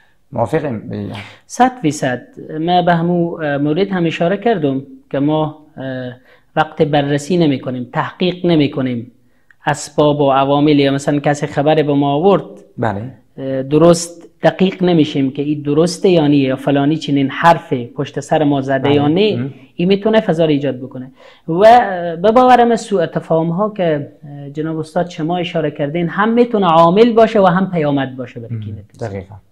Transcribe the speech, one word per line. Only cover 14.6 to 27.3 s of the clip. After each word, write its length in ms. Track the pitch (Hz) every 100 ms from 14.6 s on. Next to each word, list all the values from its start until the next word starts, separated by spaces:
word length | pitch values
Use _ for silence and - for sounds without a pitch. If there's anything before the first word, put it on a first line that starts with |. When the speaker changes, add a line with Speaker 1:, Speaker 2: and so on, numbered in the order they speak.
| 185 185
Speaker 2:
نمیشیم 480 | 180 170 143 147 135
که 120 | 131
این 200 | 143 151
درسته 460 | 143 147 170 175 196
یا 180 | 175 147
نه، 100 | 147
یا 200 | 135 131
فلانی 400 | - 139 143 156
چنین 340 | 156 139 139
حرف 420 | - 165 160 -
پشت 480 | 131 117 - 139 -
سر 240 | - 156
ما 160 | 147 143
زده 300 | 131 135 139
یا 120 | 147
Speaker 1:
بله. 120 | 147
Speaker 2:
نه، 220 | 170 214 123
Speaker 1:
مهم. 180 | 131 - -
Speaker 2:
این 140 | - 175
می‌تونه 320 | 196 214 220
فضا 240 | 214 160
رو 60 | 160
ایجاد 280 | 143 139 123
بکنه. 340 | - 131 127 - - - -
و، 160 | 165 220
اه، 500 | 247 202 180 170 165
به 140 | 202
باورم 460 | 226 254 247 233 226
سوء 300 | - 190 165
تفاهم 440 | 165 - 160 165
ها 200 | 170 214
که، 420 | 208 175 147 139 -
اه، 260 | 147 143 143
جناب 280 | 143 156 160
استاد 300 | 156 185 175
شما 300 | - 156 180
اشاره 320 | 170 170 151
کردین 380 | 147 143 170 170
هم 240 | 180 214
می‌تونه 340 | 233 240 226 185
عامل 460 | 165 170 190 240
باشه 280 | 226 220